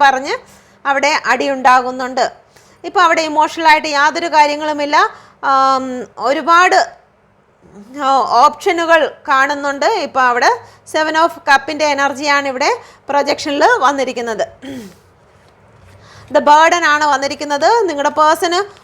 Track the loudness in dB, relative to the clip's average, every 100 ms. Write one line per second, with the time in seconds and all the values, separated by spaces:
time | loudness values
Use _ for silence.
0 | 2 2 -4 -8 -10 -20 _ _ -4 -2
1 | 0 0 -2 -2 -2 0 2 2 2 -6
2 | -6 -4 -4 -6 _ _ _ _ -6 0
3 | 2 2 0 0 -2 2 2 4 2 0
4 | 0 -2 0 2 2 0 -4 -4 -2 0
5 | 0 -4 -20 _ -2 2 2 0 -4 -10
6 | -12 -8 -4 -2 2 2 4 2 -2 -6
7 | _ _ _ _ _ _ _ -20 -18 -6
8 | -2 0 0 4 2 2 -2 -2 2 2
9 | 2 -4 -2 0 0 -2 -6 -4 -2 -2
10 | -4 -2 0 2 0 0 -6 -20 -8 -4
11 | -2 0 -2 -2 0 0 0 -4 -2 0
12 | -2 -2 -2 0 -2 -2 -2 -2 -6 -16
13 | -4 -2 0 -4 -4 0 2 2 0 0
14 | -4 -6 -8 -6 -8 -10 -16 -16 -16 -20
15 | _ _ _ _ _ _ _ _ -20 -20
16 | -20 -20 -4 0 4 6 4 2 0 0
17 | 0 0 -2 -6 -6 0 2 2 0 -2
18 | -2 2 2 2 0 -2 -4 -10